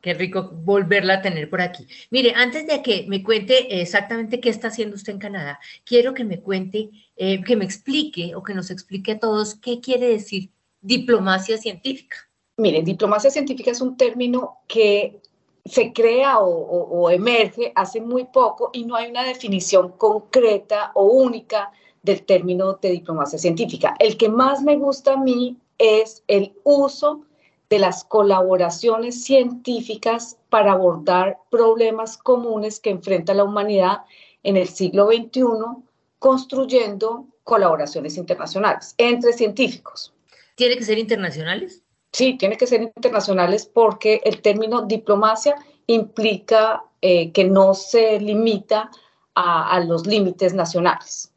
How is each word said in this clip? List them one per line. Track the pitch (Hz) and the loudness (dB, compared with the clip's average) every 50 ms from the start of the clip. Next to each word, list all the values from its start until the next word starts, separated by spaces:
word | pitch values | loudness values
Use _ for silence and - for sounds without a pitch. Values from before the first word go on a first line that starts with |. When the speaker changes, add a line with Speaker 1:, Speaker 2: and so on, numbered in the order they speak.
Speaker 1:
Qué | - 180 170 | -6 -8 -6
rico | 156 185 185 185 190 185 - 165 | -6 -6 -6 -4 -8 -8 -8 -14
volverla | 165 160 190 202 202 190 165 202 202 190 185 190 | -8 -2 0 2 2 2 2 0 0 2 2 0
a | 190 | 0
tener | 190 190 170 156 147 151 | 0 -4 -6 -6 -8 -6
por | - 185 | -4 -4
aquí. | 180 180 180 - 127 _ - - - _ | -4 -6 -6 -14 -20 _ -20 -20 -12 _
Mire, | 226 262 254 233 233 | -2 2 2 2 2
antes | 240 247 247 240 311 311 | 2 0 0 -2 -8 -4
de | 311 302 277 | -4 -4 -2
que | 285 262 208 180 - 196 | 0 -2 -2 -2 -2 -6
me | 196 196 | -6 -6
cuente | 190 214 226 214 196 196 254 262 254 254 202 180 | 0 0 -2 -2 2 2 2 2 2 0 -6 -6
exactamente | 175 170 - 202 202 - 233 226 226 214 247 247 | -4 -2 -2 -2 -2 -2 -8 -8 -6 -6 -8 -2
qué | - | -2
está | 240 220 220 - 226 | -2 -2 -2 -8 -8
haciendo | 220 - 214 214 202 | -6 -6 -8 -8 -8
usted | 202 - - | -12 -14 -12
en | 202 196 | -12 -12
Canadá, | 208 202 196 185 147 143 143 - - - - - _ | -12 -12 -10 -10 -10 -10 -12 -14 -18 -20 -20 -20 _
quiero | - 240 240 240 262 262 | 2 4 4 4 4 -2
que | 262 240 | -6 -8
me | 208 175 170 | -8 -8 -10
cuente, | - 190 196 190 185 185 190 214 220 214 _ _ _ _ _ | -6 -4 -4 -4 -4 -6 -6 -8 -8 -8 _ _ _ _ _
eh, | - 185 190 196 185 185 | -6 -4 -2 -2 -4 0
que | - 247 | 0 0
me | 214 190 | 0 0
explique | 185 - - _ 277 269 302 - - - 180 170 175 170 | -6 -8 -12 _ -4 -4 -4 -4 -6 -8 -10 -10 -10 -10
o | 190 | -12
que | 190 - 196 | -12 -10 -10
nos | 185 180 - | -8 -8 -10
explique | 190 185 - _ 190 196 196 - | -12 -14 -14 _ -14 -8 -6 -6
a | 214 214 | -4 -2
todos | - 220 214 208 214 208 - | -2 -2 0 -2 -2 -4 -8
qué | _ - 247 240 240 | _ -8 -8 -8 -8
quiere | - 262 254 240 247 | -4 -2 -2 0 2
decir | 247 226 214 208 - 208 190 190 - _ _ _ _ _ _ | 0 0 -2 -4 -8 -10 -10 -10 -10 _ _ _ _ _ _
diplomacia | - 190 254 269 247 247 240 202 190 190 185 190 190 - 220 | -4 -2 -2 -2 2 2 2 2 2 0 -2 -2 -2 -4 -6
científica. | 220 - 220 185 - _ 269 269 - _ _ - - _ _ _ _ _ _ _ | -4 -6 -10 -12 -8 _ -10 -10 -10 _ _ -20 -20 _ _ _ _ _ _ _
Speaker 2:
Mire, | - 220 190 147 160 | 0 0 2 2 2
diplomacia | 165 180 190 - 220 196 208 214 214 269 | 0 -2 -2 -2 0 0 0 2 2 2
científica | 269 302 277 285 254 254 - 254 | 2 2 -4 -4 -6 -4 -4 -4
es | 240 240 | -4 -2
un | 262 254 254 | -6 -6 0
término | - 262 233 226 247 247 247 247 254 247 - - _ _ _ | 0 0 0 2 -2 -2 -2 -2 -2 -4 -6 -14 _ _ _
que | - 226 220 208 202 202 208 - - - _ _ _ _ _ _ _ _ _ | 2 2 4 4 4 2 0 -4 -8 -16 _ _ _ _ _ _ _ _ _
se | - - 254 220 - | 0 0 0 0 2
crea | - - 226 226 233 254 269 277 262 226 | 0 2 2 4 4 4 2 4 4 4
o, | 196 180 | 4 2
o, | 170 165 151 - 175 175 165 - 170 175 | 0 -2 -4 -2 -2 -4 -2 -2 0 0
o | 175 170 | 2 4
emerge | 180 180 202 240 240 233 214 196 - 233 240 - - | 2 2 2 2 4 2 2 2 0 -6 -6 -2 0
hace | 220 190 180 - 226 | -2 -2 -2 -6 -10
muy | 226 233 247 254 254 | -6 -2 -4 -4 -4
poco | - - 262 247 220 220 - 240 240 | 0 2 2 2 2 0 -4 -6 -6
y | - 247 233 | -6 -10 -10
no | 233 240 | -4 -4
hay | 226 233 233 | -4 -6 -4
una | 240 247 254 | -6 -6 -6
definición | 262 247 254 254 208 196 185 175 - 196 185 180 180 - | -6 -6 -8 -6 -4 -4 -4 -2 2 2 2 2 2 -2
concreta | _ 220 214 214 214 - _ - 262 240 220 208 196 202 _ 214 208 208 - - | _ 0 0 0 0 -6 _ 2 4 4 4 2 0 -2 _ -4 -4 -4 -2 0
o | 202 196 | 4 4
única | 202 240 269 262 247 233 214 - _ 214 208 202 202 _ _ _ _ _ _ _ | 6 6 6 4 4 0 -8 -10 _ -6 -6 -6 -6 _ _ _ _ _ _ _
del | 190 190 - - | -2 -2 -2 2
término | - 196 180 170 180 180 180 190 190 190 - | 2 2 2 2 0 -2 -2 -2 -2 -4 -2
de | - 190 | -2 -2
diplomacia | 180 170 170 - 165 156 143 - 160 | -2 -2 -4 -8 -4 -4 -4 -6 -6
científica. | 151 - - 165 170 226 - - - - - - - | -2 -2 -2 0 0 -4 -6 -4 -2 -2 -2 2 2
El | 240 220 220 | 0 0 2
que | - 226 214 | 0 0 0
más | 220 240 262 269 285 269 | 2 2 2 2 0 0
me | 269 294 294 | 2 2 2
gusta | 277 277 277 269 - _ 269 269 | 2 0 -2 -4 0 _ 0 0
a | |
mí | 269 269 262 247 240 247 247 - _ _ _ _ | 2 0 0 0 0 -2 -4 -6 _ _ _ _
es | _ 226 220 214 214 220 214 - - _ - | _ 2 4 4 2 0 -2 -8 -14 _ 0
el | 208 196 196 196 _ - _ | 0 0 0 -2 _ -2 _
uso | 277 285 277 277 269 - - 294 294 302 302 - _ _ _ _ _ _ _ _ _ | 4 4 4 4 0 -2 -2 -2 -2 -2 -2 -14 _ _ _ _ _ _ _ _ _
de | 214 | 2
las | 202 196 180 170 - - | 2 2 0 0 -6 -10
colaboraciones | _ - 214 202 202 196 185 185 185 185 180 180 170 165 - - 233 220 220 233 247 240 247 - | _ 2 2 4 4 4 2 4 2 2 2 2 0 -2 -2 0 0 0 0 -4 -6 -8 -10 -2
científicas | - 269 269 247 240 247 240 - 254 247 220 - - 220 214 - 233 226 233 233 - - _ _ _ | 4 4 4 4 2 -4 -8 -6 -6 -6 -6 -6 -8 -12 -4 -2 -2 -2 -2 -6 -14 -20 _ _ _
para | - 220 202 202 | 2 4 4 4
abordar | 190 185 185 180 165 165 151 - 180 180 185 196 220 - _ _ | 4 4 2 2 0 0 -2 0 2 2 0 0 -4 -8 _ _
problemas | - 233 226 226 226 233 226 220 220 220 220 226 - | 0 4 4 4 4 4 2 0 0 -4 -8 -10 -12
comunes | _ _ - 247 240 233 233 220 214 208 214 208 - | _ _ 0 0 0 0 -4 -6 -4 -6 -8 -10 -6
que | - 220 | -4 -4
enfrenta | 190 175 - 196 196 170 165 185 196 | -4 -4 -2 -2 -2 -2 0 0 0
la | 190 202 | 2 0
humanidad | 202 208 208 202 214 208 196 185 185 202 - - _ _ _ _ _ _ _ | 0 0 -4 -2 0 2 2 2 2 0 -4 -8 _ _ _ _ _ _ _
en | _ 196 196 | _ 0 0
el | 185 175 | 0 0
siglo | 180 - - 190 175 165 196 202 | -2 -4 -4 -4 0 2 2 4
veintiuno, | 214 226 233 226 - - 262 254 240 226 220 220 233 254 - - _ _ _ _ _ _ | 4 2 0 0 -6 -2 0 0 0 0 -2 -6 -8 -12 -16 -20 _ _ _ _ _ _
construyendo | _ - 269 262 262 262 - 269 262 269 - 262 247 226 208 202 196 214 220 226 254 269 _ _ _ _ | _ 2 2 2 2 -2 -6 -4 -4 -2 2 2 2 2 0 -6 -4 -4 -6 -6 -8 -12 _ _ _ _
colaboraciones | - 233 214 196 170 160 151 147 143 - 165 135 151 156 | 0 2 2 4 2 2 0 -2 -6 -6 -10 -10 -8 -10
internacionales | 180 175 165 180 175 - - - 190 208 208 - - - - - | -12 -6 -6 -6 -6 -6 -8 -6 -2 -2 -2 -2 -4 -8 -12 -2
entre | - 233 240 240 240 240 240 233 | 0 2 2 2 2 2 0 2
científicos. | - 233 208 - - 262 208 - - _ - - - - - _ _ _ _ _ _ _ _ _ | 2 -2 -2 0 -2 -2 -2 -2 -10 _ -20 -18 -18 -18 -20 _ _ _ _ _ _ _ _ _
Speaker 1:
¿Tiene | - 240 240 247 | 0 0 0 0
que | 240 226 | 0 -2
ser | 208 214 | -2 -2
internacionales? | 220 226 214 226 202 185 170 135 151 156 170 185 220 370 359 - _ _ _ _ _ _ _ | -2 0 -2 -2 -2 -2 -6 -6 -8 -6 -6 -6 -6 -8 -12 -16 _ _ _ _ _ _ _
Speaker 2:
Sí, | - - 254 262 262 262 | -2 0 0 0 2 0
tiene | - 196 220 | -2 -2 0
que | 214 254 | 0 0
ser | 247 247 220 | 2 2 0
internacionales | 233 226 _ 247 240 240 226 208 - - 190 185 175 175 196 208 - - | 0 -4 _ -2 -2 0 0 0 -2 0 0 0 2 2 0 -2 -4 -2
porque | _ 233 226 214 208 214 - 214 214 214 - | _ 4 4 4 2 2 0 2 2 2 2
el | 220 - - | -2 -2 2
término | - 208 196 214 220 220 233 240 226 | 0 0 2 2 -2 -2 -2 -4 -2
diplomacia | 196 220 220 - - 202 202 214 214 220 220 - 294 285 285 - _ _ _ _ | -2 -4 -4 0 0 2 4 4 2 2 2 0 0 0 -2 -6 _ _ _ _
implica, | - 233 220 214 - _ - 214 220 202 185 - - 220 220 220 220 220 - - _ _ _ - | 0 0 0 0 -2 _ -2 -2 -2 -2 -2 0 2 4 4 4 4 0 -4 -6 _ _ _ 2
eh, | 185 180 170 165 165 | 4 4 4 2 0
que | 165 196 185 | 2 2 2
no | 185 196 196 196 190 190 | 4 6 6 6 6 4
se | 190 - - - 233 220 220 214 202 | 0 -4 0 2 4 4 4 2 0
limita | 208 208 208 214 226 226 214 196 - _ 220 214 220 - - _ _ _ _ _ _ _ _ | -2 -2 -2 0 0 0 0 -2 -2 _ -2 -2 -2 -6 -16 _ _ _ _ _ _ _ _
a, | - 180 175 170 160 143 - 180 | -2 0 0 0 0 0 0 0
a | 185 | 0
los | 170 165 170 165 165 | 0 0 -2 -2 0
límites | 202 214 208 196 180 180 - 190 180 180 | 0 0 2 0 0 0 0 0 0 0
nacionales. | 190 165 165 - 175 175 180 - - - - - - - _ _ | 0 -4 -2 -2 0 0 0 0 -2 -8 -16 -16 -16 -16 _ _